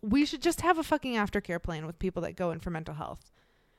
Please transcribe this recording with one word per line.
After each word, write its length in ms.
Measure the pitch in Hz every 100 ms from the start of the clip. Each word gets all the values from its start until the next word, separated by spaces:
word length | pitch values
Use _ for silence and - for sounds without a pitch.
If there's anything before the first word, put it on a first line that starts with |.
We 240 | 214 254 294
should 160 | 294
just 200 | 330 330
have 160 | 330 330
a 60 |
fucking 300 | 311 302 262
aftercare 480 | 233 208 208 - 170
plan 240 | - 160 156
with 120 | 165
people 220 | 185 175
that 120 | 160 175
go 160 | 180
in 80 | 165
for 100 | 185
mental 260 | 165 165 151
health. 360 | - - _ _ _ _ _